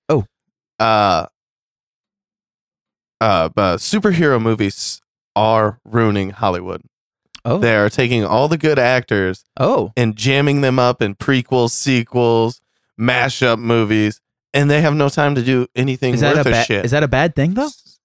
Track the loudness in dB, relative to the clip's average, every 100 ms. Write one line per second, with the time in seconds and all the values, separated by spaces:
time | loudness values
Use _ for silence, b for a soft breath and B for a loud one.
0 | _ -2 -2 _ _ _ _ _ 0 2
1 | 2 0 -4 _ _ _ _ _ _ _
2 | _ _ _ _ _ _ _ _ _ _
3 | _ _ 0 2 0 0 0 0 -2 0
4 | 0 2 2 2 0 0 -2 -4 -12 -12
5 | _ _ _ -2 2 2 0 -4 -4 0
6 | 2 0 -4 -4 -4 -2 -8 -14 -16 _
7 | _ _ _ -12 -4 0 2 2 2 0
8 | 0 0 0 0 0 0 0 2 2 0
9 | 0 -2 -2 -4 _ -4 -2 0 -4 -2
10 | -2 -2 0 0 2 0 0 2 0 0
11 | -4 -4 -2 -2 0 0 0 -2 -2 -2
12 | 0 0 2 2 0 -4 _ _ _ -6
13 | -2 0 -2 0 0 0 0 0 2 0
14 | 0 -4 _ _ _ 0 2 2 2 2
15 | 0 0 0 0 0 0 -2 -4 -4 -2
16 | -2 0 0 2 2 0 0 -2 0 -2
17 | 0 0 0 0 -2 -2 -6 -8 _ _